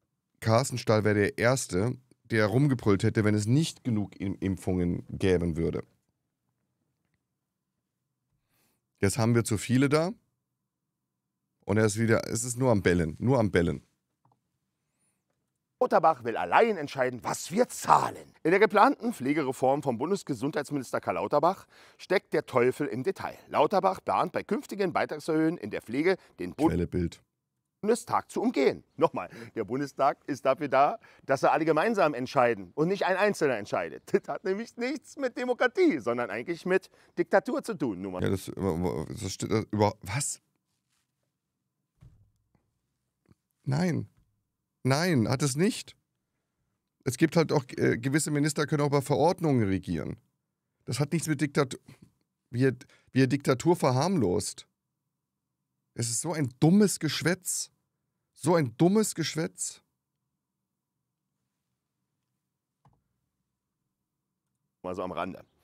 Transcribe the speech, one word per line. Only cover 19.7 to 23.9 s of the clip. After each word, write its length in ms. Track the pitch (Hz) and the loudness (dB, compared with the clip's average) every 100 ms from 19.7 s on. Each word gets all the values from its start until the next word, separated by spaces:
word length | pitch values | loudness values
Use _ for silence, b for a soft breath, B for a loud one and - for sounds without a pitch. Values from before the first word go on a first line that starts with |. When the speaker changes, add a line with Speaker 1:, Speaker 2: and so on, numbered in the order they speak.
| 139 | 0
Speaker 2:
vom 140 | 135 113 | -2 -4
Bundesgesundheitsminister 1000 | 156 196 - 127 135 - 139 147 120 120 | -2 -4 -4 -6 -4 -4 -6 -8 -4 -6
Karl 140 | - 90 | -2 -4
Lauterbach 520 | 101 147 160 190 - b b b | 0 2 2 0 -8 b b b
steckt 360 | - 185 - | -2 -2 -2
der 120 | 160 - | -4 0
Teufel 420 | 127 123 - 147 | 2 2 2 -4
im 160 | 120 | -4
Detail. 340 | 127 - - - - | -6 -6 -8 -12 -4
Lauterbach 500 | - 151 190 180 | 0 2 2 0